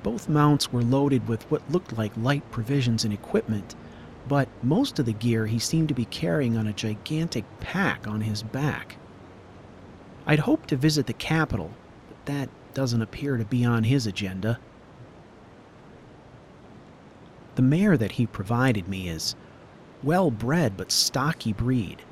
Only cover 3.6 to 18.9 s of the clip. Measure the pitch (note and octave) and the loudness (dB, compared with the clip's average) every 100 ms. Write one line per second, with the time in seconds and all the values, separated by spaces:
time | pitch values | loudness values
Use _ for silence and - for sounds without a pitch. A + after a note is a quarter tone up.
3.6 | F#2+ - - - - - B2 C#3 B2+ - | -6 -16 -18 -18 -20 -16 0 0 0 -2
4.6 | A#2+ F3 C#4 - A#2 G#2 A#2+ A2+ G#2+ A2+ | 2 2 2 0 -2 0 0 2 2 0
5.6 | - D#3+ D#3 B2+ A2+ - E3 E3 B2+ A2+ | 0 0 2 0 -2 -4 0 0 2 0
6.6 | G#2+ G2+ A2 G#2 - D#3 E3 B2 - - | 0 -2 -4 -4 -4 -2 -2 -4 -8 -12
7.6 | - F3+ F3+ - - G#2+ A2 G#2+ A2 B2+ | -8 -2 0 -2 -4 -4 -2 -4 -6 -2
8.6 | D3 - - - - - - - - - | -2 -2 -8 -18 -20 -20 -20 -20 -20 -20
9.6 | - - - - - - - D3+ D#3 D#4 | -20 -20 -20 -20 -20 -8 2 2 4 0
10.6 | - C#3 D3+ D3+ B2+ A2+ - D#3+ D#3 G#2 | 0 2 4 2 -2 -4 0 0 2 -2
11.6 | E2 A2 - - - - - C#3+ C3 - | -6 -12 -20 -20 -20 -14 -6 -6 -6 -10
12.6 | - - C3 A#2 A2 - C#3+ B2+ G#2+ B2 | -10 -2 0 0 -2 -4 -2 -2 0 2
13.6 | A#2+ A#2 A2+ C#3 A2+ F#2 G2 F#2+ G#2 A#2 | 4 4 4 2 2 -4 -4 -2 -2 -2
14.6 | - - - - - - - - - - | -6 -20 -20 -20 -20 -20 -20 -20 -20 -20
15.6 | - - - - - - - - - - | -20 -20 -20 -20 -20 -20 -20 -20 -20 -20
16.6 | - - - - - - - - - - | -20 -20 -20 -20 -20 -20 -20 -20 -10 2
17.6 | C3 D#3+ G#3 D3 G2+ - A#2 - F#2+ A#2 | 4 6 4 4 2 0 -2 -2 -2 2
18.6 | C3 G#2+ F2+ | 4 2 -2